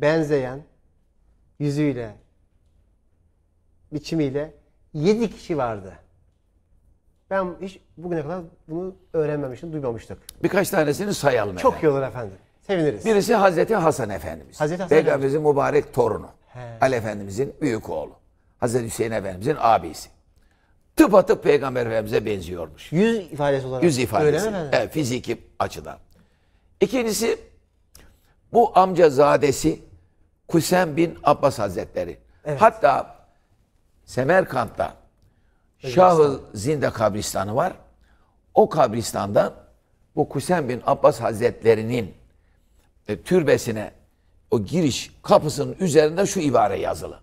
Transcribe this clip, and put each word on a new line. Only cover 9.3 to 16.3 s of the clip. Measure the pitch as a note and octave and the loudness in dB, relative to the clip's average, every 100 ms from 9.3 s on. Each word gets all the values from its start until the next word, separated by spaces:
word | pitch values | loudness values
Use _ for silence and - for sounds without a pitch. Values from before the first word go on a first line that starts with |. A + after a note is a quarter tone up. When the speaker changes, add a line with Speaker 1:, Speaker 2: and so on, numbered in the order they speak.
| D3 C3+ A#2+ E3+ | -4 -6 -10 -10
Speaker 1:
duymamıştık. | D#3 C3 A2+ - - - - | -8 -6 -6 -10 -18 -18 -4
Speaker 2:
Birkaç | E3+ - E3 | 0 2 0
tanesini | F#3+ D3 C#3 G3+ | 2 0 0 -4
sayalım | F#3 C#3+ B2 G#2 F2+ | 0 2 2 0 0
Speaker 1:
Çok | C4 | 0
Speaker 2:
efendim. | - D#3+ | 2 2
Speaker 1:
iyi | |
olur | C#3 C3 | 2 -2
efendim. | B2 G#2+ F#2+ _ _ - | -8 -12 -14 _ _ -4
Seviniriz. | F#3+ D3+ G#2 G#3+ | 0 0 0 2
Speaker 2:
Birisi | G3+ F#3+ A#3 | 2 2 4
Hazreti | G3 E3 - G#3+ | 4 4 0 2
Hasan | D#3+ C#3 G#2+ | 2 0 -4
Efendimiz. | F#2+ E2 D#2+ D2 - | -6 -8 -10 -12 -4
Speaker 1:
Hazreti | D3+ F3+ | -4 -2
Hasan | F#3 D3 | 2 4
Speaker 2:
Peygamberimizin | D#3+ C#3+ C3+ D3 | 4 2 0 0
mübarek | D3+ C#3 C3 C#3+ C#3+ | 2 2 2 0 0
torunu. | - A#2 F#2 D#2 | 0 0 -2 -10